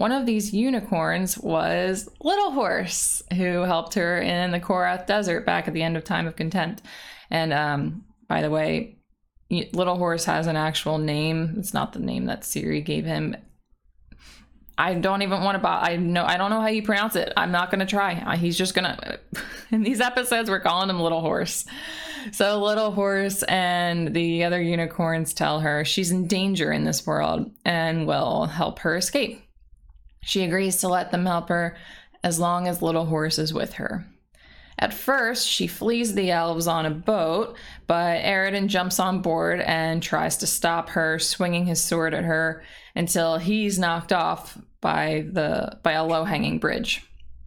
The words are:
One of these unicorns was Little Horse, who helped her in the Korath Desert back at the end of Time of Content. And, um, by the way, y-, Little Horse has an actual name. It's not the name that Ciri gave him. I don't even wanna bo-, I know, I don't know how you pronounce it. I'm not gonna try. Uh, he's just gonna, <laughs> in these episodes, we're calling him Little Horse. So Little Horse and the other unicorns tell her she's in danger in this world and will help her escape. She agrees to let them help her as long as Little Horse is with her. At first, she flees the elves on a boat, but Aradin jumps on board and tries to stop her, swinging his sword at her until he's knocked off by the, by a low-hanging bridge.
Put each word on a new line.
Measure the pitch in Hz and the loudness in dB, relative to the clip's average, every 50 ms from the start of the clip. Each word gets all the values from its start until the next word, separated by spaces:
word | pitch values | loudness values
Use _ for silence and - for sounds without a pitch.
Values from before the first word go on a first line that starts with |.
One | 202 220 254 | 0 0 2
of | 277 262 | 0 0
these | 240 226 214 202 208 208 | 2 0 0 0 0 0
unicorns | 202 233 269 262 226 196 - 196 165 160 160 165 175 190 180 - | 0 2 2 2 0 -2 0 0 0 0 0 0 0 0 -2 -4
was | - - - 165 160 165 165 170 175 180 185 190 190 - - - - - | -4 -2 0 0 2 2 2 2 2 0 0 -2 -2 -6 -10 -12 -4 0
Little | 294 381 403 415 381 277 | 0 2 2 2 2 2
Horse, | 277 233 180 - - 185 170 - - - - - - - - 185 | 0 0 0 0 0 -2 -2 -2 -2 0 0 -2 -2 -4 -2 -2
who | 180 185 180 180 175 180 | 0 0 2 2 0 2
helped | 180 180 165 165 - - | 2 2 0 0 -2 0
her | 208 175 170 175 175 | 0 2 2 2 2
in | 180 180 175 175 180 180 | 2 0 0 0 0 0
the | 175 175 | 0 -2
Korath | 175 - 202 180 180 180 180 185 180 | 0 0 0 2 2 2 0 0 0
Desert | - 196 214 208 190 170 170 - | 0 0 2 2 2 0 0 2
back | - 175 175 170 - | 2 2 2 0 -2
at | 151 | -2
the | 160 160 | -2 0
end | 165 165 | 0 -2
of | 160 160 | -2 -4
Time | - - 165 165 | -2 -2 -2 -2
of | 165 160 | -2 -4
Content. | - 160 160 160 190 160 165 - - - - - - - - - - - - | -4 -4 -2 0 -2 -2 -2 -4 -8 -12 -18 -18 -18 -18 -18 -20 -18 -10 -4
And, | - 165 160 160 147 | -2 0 0 2 2
um, | 143 151 147 147 143 143 151 156 196 - - - _ _ | 0 2 0 0 0 -2 -2 -4 -8 -12 -18 -20 _ _
by | - 165 160 | -4 -2 0
the | 156 151 | 0 0
way, | 151 156 156 156 160 156 - - - - _ _ _ _ _ _ _ - _ - | 2 2 2 2 0 -2 -2 -6 -12 -20 _ _ _ _ _ _ _ -16 _ -4
y-, | 175 175 - - - | -2 -2 -2 -2 -2
Little | 170 180 180 180 180 | 0 0 0 2 0
Horse | 180 175 165 170 170 | 2 0 0 0 0
has | - 156 156 160 | 0 0 0 0
an | 170 160 | 0 0
actual | 156 156 156 151 - - - 156 | 0 0 0 -2 -2 -2 0 0
name. | 156 156 151 147 147 151 156 160 160 160 165 160 208 | 0 0 0 0 0 0 0 0 0 0 -2 -2 -4
It's | 180 - - | -6 -4 -2
not | - 135 - - | -2 -2 -2 -4
the | - | -6
name | - 64 62 64 - | -4 -4 -4 -2 -2
that | - - - - | -4 -4 -6 -6
Ciri | - - 147 - 156 156 151 147 | -6 -6 -4 -2 -2 -2 -2 -2
gave | 160 151 151 156 | -2 -2 -2 -2
him. | 160 160 151 156 156 - - - - - _ _ _ _ _ _ _ _ _ - - - - - - - - - - - - - - - - | -2 -2 -2 -2 -4 -6 -8 -12 -18 -20 _ _ _ _ _ _ _ _ _ -20 -20 -20 -20 -20 -20 -20 -20 -20 -20 -20 -20 -20 -8 -2 0
I | 151 175 185 | 0 2 2
don't | 170 170 190 196 196 | 2 2 2 2 0
even | 202 190 185 196 - | 0 0 0 0 2
wanna | 196 196 190 | 0 0 2
bo-, | 190 175 | 0 2
I | 170 - - 170 170 | 2 2 2 0 2
know, | 170 180 170 175 175 170 | 2 0 2 2 2 2
I | - 175 180 | 2 2 2
don't | 190 202 | 2 0
know | 220 220 220 | 0 2 0
how | 220 | 0
you | 220 220 208 | 0 0 0
pronounce | 208 214 202 208 226 - | 0 2 2 2 0 0
it. | 180 170 - - | 0 -2 0 0
I'm | - 165 170 180 | 0 0 2 2
not | 175 180 180 | 2 0 2
gonna | 202 190 196 | 0 0 0
try. | 190 208 202 196 196 170 | 0 2 2 2 2 0
Uh, | 170 - - - 170 | -2 -2 -2 0 0
he's | 170 170 165 | 2 0 2
just | - 185 185 - | 2 0 0 0
gonna, | 190 180 180 - - - - - - - - - - - | 0 0 0 -2 -4 -6 -8 -10 -10 -10 -12 -10 -10 -10
<laughs> | - - - - - | -10 -12 -12 -6 -2
in | 226 220 220 | 0 2 2
these | 202 269 214 | 2 2 2
episodes, | 247 247 247 254 247 247 247 226 233 220 | 2 2 2 0 0 2 2 0 2 0
we're | 196 190 | 0 0
calling | - - 170 180 190 196 | 2 2 2 2 2 0
him | 185 175 | 0 2
Little | 170 165 165 165 | 2 2 2 2
Horse. | 165 156 160 - 170 170 - - - - - 269 - - - - - - 311 277 262 220 - | 0 0 0 0 -2 -2 -4 -6 -6 -8 -10 -12 -12 -12 -12 -12 -12 -12 -10 -10 -10 -6 0
So | - 202 202 208 208 | 2 2 4 4 2
Little | 202 208 214 214 220 214 196 | 2 2 2 2 2 0 2
Horse | 202 196 196 196 196 196 196 196 196 - | 2 2 2 2 2 0 0 0 -2 0
and | - - 190 185 180 180 175 175 175 170 170 165 156 - | 0 2 2 2 2 2 2 2 2 0 0 0 0 0
the | 165 170 170 165 170 170 | 0 2 2 2 2 2
other | 175 175 180 175 | 2 2 2 2
unicorns | 170 170 170 165 165 - - 175 165 165 160 160 147 - | 2 2 0 0 -2 0 0 0 0 2 0 -2 -2 -2
tell | - - 147 151 156 | 0 2 2 2 2
her | 156 151 147 147 156 | 2 2 2 2 0
she's | 151 - - 190 170 | 0 0 0 2 2
in | 175 185 185 | 2 0 2
danger | 165 202 185 190 196 196 170 160 151 156 | 2 2 2 2 2 0 0 0 0 0
in | 151 151 | 0 0
this | 156 156 160 - | 0 0 -2 -2
world | - 151 151 147 - 80 - - - - - - | -2 0 0 2 2 0 0 -2 -4 -8 -6 -2
and | - 175 170 165 165 160 165 160 | 0 0 2 2 2 0 0 0
will | 151 147 143 - - - - 160 | 0 0 0 2 0 0 0 0
help | 160 151 165 170 - - - | -2 -2 -2 -2 -2 -2 -2
her | - 170 160 | -2 0 0
escape. | 175 180 - - 285 254 - - - - - - - - - - - - - - - - - - - - | 0 0 0 0 0 0 -2 -4 -10 -18 -20 -20 -20 -20 -20 -20 -20 -20 -20 -20 -20 -20 -20 -20 -14 -6
She | - - 202 185 | -2 -2 0 0
agrees | 175 165 185 190 190 185 - | 2 2 2 2 0 0 0
to | - 185 | 0 2
let | 180 180 180 180 | 2 0 0 0
them | - 175 175 | 0 0 0
help | 185 175 170 170 - | 2 0 0 0 0
her | 175 170 170 165 170 - - - - - - - _ - - | 0 0 0 -2 -4 -8 -16 -20 -20 -20 -20 -20 _ -4 -2
as | 175 170 165 | -2 0 2
long | 175 175 175 175 180 180 | 2 2 2 2 0 0
as | 175 175 170 | -2 0 0
Little | 165 165 165 165 | 0 2 2 2
Horse | 160 160 156 156 160 160 151 | 2 0 0 0 0 0 0
is | 156 156 160 | 0 -2 -2
with | - - - - | -2 -4 -4 -6
her. | - - - - - - - - _ _ _ _ - - - - - - - - - | -6 -6 -6 -6 -6 -10 -12 -18 _ _ _ _ -20 -20 -20 -20 -20 -20 -14 -6 -2
At | - - 208 | -2 -2 -2
first, | - - - 269 277 240 226 247 233 - - | -2 0 2 2 2 2 0 0 0 0 0
she | - - 185 | 0 0 -2
flees | 170 - - 196 214 233 233 240 226 196 | -2 -4 -2 0 0 0 2 0 0 0
the | 196 190 180 | 0 2 2
elves | 175 170 170 170 170 165 165 | 2 2 2 0 0 0 0
on | 170 165 165 156 | 0 0 0 0
a | 156 | -2
boat, | 151 156 175 - 165 190 165 160 165 190 233 - - - - - - - - | -4 -4 0 0 2 2 2 2 0 0 -2 -4 -6 -14 -16 -18 -18 -8 0
but | - 170 170 170 175 170 165 - | 0 2 2 2 2 2 2 2
Aradin | - 196 190 190 196 196 202 190 | 2 2 2 2 0 0 0 0
jumps | 196 202 185 180 185 185 - | 2 2 0 0 0 0 0
on | 185 185 185 185 180 | 0 2 0 0 0
board | 170 160 165 165 165 170 180 | 0 0 2 2 2 0 0
and | - - 160 165 160 160 160 165 160 | 0 0 0 0 0 0 0 0 -2
tries | - - 156 156 160 - - | 0 0 0 0 0 0 -2
to | - | -2
stop | - - - - 170 165 170 165 - | -2 -2 0 2 2 2 0 -2 -2
her, | - 180 160 160 160 160 | 0 0 2 2 2 0
swinging | - - - - 185 175 175 170 180 | 0 -2 0 0 0 0 2 0 0
his | 180 165 156 - | 0 0 0 0
sword | - - 165 160 160 156 | 0 2 2 2 2 0
at | - 170 | 0 0
her | 165 160 156 160 160 160 160 - - - - - - - | 2 2 2 2 0 -2 -4 -10 -18 -20 -20 -18 -8 -4
until | - 170 170 - 175 165 165 165 160 | -2 0 2 2 2 2 2 2 0
he's | 165 175 214 220 214 202 196 180 | 0 0 0 2 2 0 0 0
knocked | 185 170 170 170 170 - 196 | 0 0 0 0 0 0 2
off | 180 160 165 165 - - - - - - - - - | 2 2 2 0 -2 -6 -14 -16 -18 -20 -20 -12 -4
by | - 165 156 156 151 156 156 151 156 156 185 | -2 0 2 2 2 0 0 -2 -2 -2 -2
the, | 185 151 151 160 - - - - - - | 0 0 2 0 0 -2 -4 -6 -2 0
by | 170 156 | 0 2
a | 156 160 | 2 2
low-hanging | 160 165 160 160 196 165 147 143 - - 160 | 2 0 0 0 0 0 0 0 0 -2 0
bridge. | - 156 - - - - - - - - - - - - - - - | 0 0 -2 -2 -2 -2 -4 -4 -6 -14 -20 -18 -16 -16 -16 -16 -16